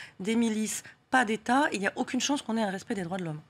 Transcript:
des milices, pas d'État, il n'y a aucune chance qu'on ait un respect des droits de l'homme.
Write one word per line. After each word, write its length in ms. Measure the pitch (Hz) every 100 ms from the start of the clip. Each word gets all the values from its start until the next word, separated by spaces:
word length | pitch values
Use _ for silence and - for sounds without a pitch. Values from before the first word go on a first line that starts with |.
| - -
des 160 | 190 226
milices, 460 | 233 214 214 - - - -
pas 160 | 262
d'État, 440 | 220 214 - 254 302
il 60 | 202
n'y 80 | 196
a 60 |
aucune 260 | - - 254
chance 220 | - 277
qu'on 140 | - 226
ait 60 |
un 80 | 208
respect 260 | 190 - 214
des 80 |
droits 120 | 170 190
de 60 |
l'homme. 180 | 170 151